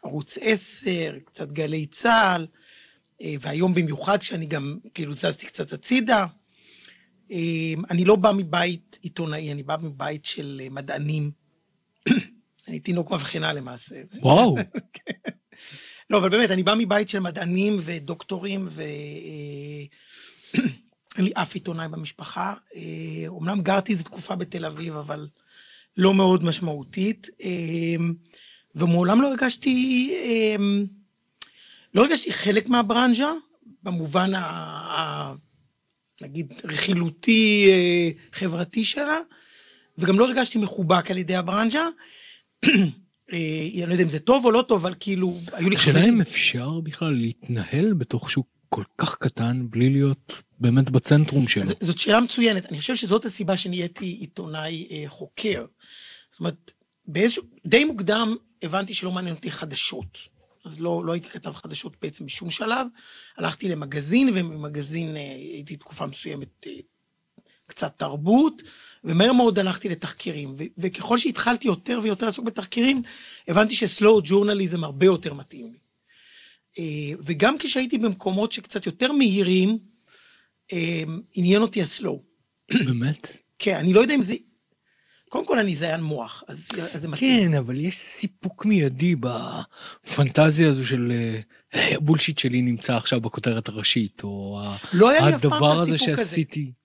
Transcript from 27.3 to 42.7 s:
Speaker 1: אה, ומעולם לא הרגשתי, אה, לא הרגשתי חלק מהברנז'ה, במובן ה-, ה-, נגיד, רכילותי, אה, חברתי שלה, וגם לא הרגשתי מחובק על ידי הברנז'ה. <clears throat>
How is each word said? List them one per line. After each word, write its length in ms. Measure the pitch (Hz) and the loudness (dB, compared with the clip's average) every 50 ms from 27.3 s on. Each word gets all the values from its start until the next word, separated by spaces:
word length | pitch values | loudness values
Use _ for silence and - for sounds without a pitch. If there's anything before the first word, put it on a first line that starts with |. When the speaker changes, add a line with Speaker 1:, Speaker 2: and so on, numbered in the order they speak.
| - _ - | -20 _ -8
Speaker 1:
אה, 60 | 190 180 175 170 160 165 170 165 165 170 165 170 170 165 165 _ _ _ - - - - _ _ _ _ | -6 -6 -4 -4 -4 -4 -4 -2 -2 -2 0 -2 -2 -4 -6 _ _ _ -20 -20 -20 -20 _ _ _ _
ומעולם 460 | 147 165 175 170 170 180 175 208 233 | -2 2 2 4 4 4 4 6 6
לא 60 | 269 277 | 4 4
הרגשתי, 840 | 269 233 262 254 240 - - 285 254 254 254 262 262 247 254 269 370 370 | 2 0 0 0 0 0 0 0 2 2 2 2 2 0 0 0 -2 -4
אה, 380 | 311 254 233 226 220 214 214 208 202 202 202 202 202 196 - - _ _ _ _ _ _ _ _ - - _ _ - _ - - _ _ _ | -2 0 0 2 2 2 2 2 2 2 2 2 0 -2 -6 -16 _ _ _ _ _ _ _ _ -12 -12 _ _ -20 _ -20 -20 _ _ _
לא 100 | 190 240 | 4 4
הרגשתי 280 | 294 330 285 - 359 | 6 4 0 0 -2
חלק 380 | - - - 202 202 220 214 233 | -6 -4 0 0 0 0 2 2
מהברנז'ה, 600 | 247 240 233 202 220 233 247 254 240 226 277 294 320 320 - _ _ _ _ - - _ _ | 2 2 2 2 2 2 4 4 4 2 2 -2 -4 -6 -10 _ _ _ _ -20 -20 _ _
במובן 520 | - 180 170 160 151 143 185 180 196 190 | -6 -6 -4 -4 0 0 0 2 2 0
ה-, 40 | 190 | -2
ה-, 920 | 180 160 165 170 160 156 156 156 160 165 - 151 160 151 147 147 147 139 139 147 _ _ _ _ _ _ _ _ _ _ _ _ _ _ _ _ | -4 -6 -8 -8 -10 -10 -12 -12 -10 -6 -4 -4 -4 -4 -6 -8 -8 -10 -10 -16 _ _ _ _ _ _ _ _ _ _ _ _ _ _ _ _
נגיד, 320 | - 147 139 160 165 139 143 - - | -18 -12 -8 -8 -8 -8 -10 -16 -10
רכילותי, 1040 | 160 156 147 - - 190 175 170 165 156 _ - - 226 220 220 214 208 208 202 196 | -6 -4 -2 0 0 0 0 0 -2 -4 _ 2 4 6 6 8 6 6 8 8 8
אה, 400 | 190 185 180 180 175 175 175 170 160 - - _ - | 8 8 6 4 4 2 2 0 -2 -6 -14 _ -10
חברתי 520 | - 196 185 165 170 175 170 - 226 220 | -6 -4 -4 -2 -2 -6 -4 -2 -2 -2
שלה, 320 | 214 - - 285 285 302 320 339 330 _ _ _ _ - - - _ _ _ _ _ _ - | -2 -2 -2 -2 -2 -2 -2 -4 _ _ _ _ _ -20 -20 -20 _ _ _ _ _ _ -4
וגם 220 | 165 180 190 196 | 0 2 4 6
לא 60 | 233 | 4
הרגשתי 320 | 254 247 269 254 240 - 233 | 4 4 0 0 0 0 -2
מחובק 540 | 208 185 - - 185 156 180 180 165 - | -2 -2 -2 -4 2 4 4 2 2 0
על 60 | 190 180 | -4 -4
ידי 180 | 185 156 185 | -2 -2 -2
הברנז'ה. 520 | 180 175 170 185 208 220 226 220 302 320 330 330 _ - - - - - - - _ _ _ _ _ - | -2 -2 0 0 0 0 2 0 0 -2 -2 -4 _ -18 -20 -20 -20 -20 -20 -20 _ _ _ _ _ 2
<clears throat> 20 | - | 4